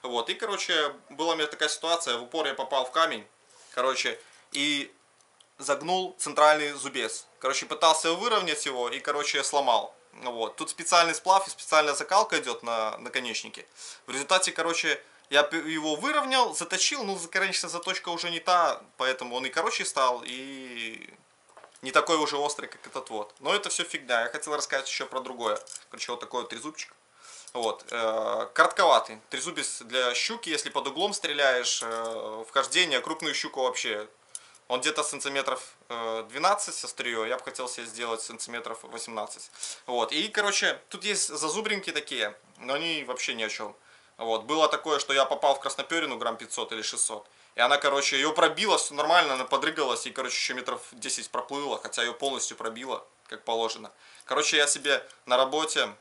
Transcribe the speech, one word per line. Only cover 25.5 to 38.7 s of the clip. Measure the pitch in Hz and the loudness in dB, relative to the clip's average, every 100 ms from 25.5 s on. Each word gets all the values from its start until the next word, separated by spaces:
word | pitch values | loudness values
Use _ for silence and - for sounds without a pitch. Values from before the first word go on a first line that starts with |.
| 104 - - - | -2 -4 -16 -16
Короче, | 120 - | -12 -8
вот | 117 | -8
такой | - 123 | -6 -6
вот | 110 | -6
трезубчик. | 117 135 156 - _ _ _ - - - | -10 -10 -12 -14 _ _ _ -20 -20 -10
Вот, | 123 113 - - | -2 -2 -2 -6
э, | 117 113 110 110 110 107 | -2 0 0 0 -2 -2
коротковатый. | - 170 - 175 120 - 110 - | 4 4 8 8 8 6 -12 -10
Трезубец | 131 151 151 131 - | -6 -6 -4 -6 -8
для | 117 127 127 120 | -4 0 0 0
щуки, | - 226 165 | -2 -4 -4
если | 151 143 | -4 -2
под | 139 139 | -4 -4
углом | 135 202 | -2 -2
стреляешь, | 202 160 147 139 127 113 - | 0 -4 4 4 4 2 -2
э, | 117 113 113 113 110 110 113 | -2 -4 -4 -6 -8 -10 -2
вхождение, | 139 127 170 180 131 | 0 2 2 2 2
крупную | - 156 - 139 | -2 -4 -4 -4
щуку | 147 139 | -4 -2
вообще. | 127 123 123 107 107 _ _ - - - _ | -2 0 -4 -4 -6 _ _ -20 -20 -20 _
Он | 123 | 0
где-то | 143 151 | 0 0
сантиметров, | 143 139 143 139 135 127 - - _ | -2 -4 -4 -2 -2 -4 -6 -20 _
э, | 117 113 113 107 | -6 -4 -4 -6
двенадцать | 127 175 196 - - | 0 2 2 -2 -6
острие, | - - 123 117 110 | -10 -6 -4 -2 -2
я | 123 | -4
бы | |
хотел | 131 127 127 | -6 -8 -8
себе | 123 117 | -8 -10
сделать | 110 117 113 | -8 -4 -4
сантиметров | - 113 - 117 113 | -6 -10 -10 -4 -2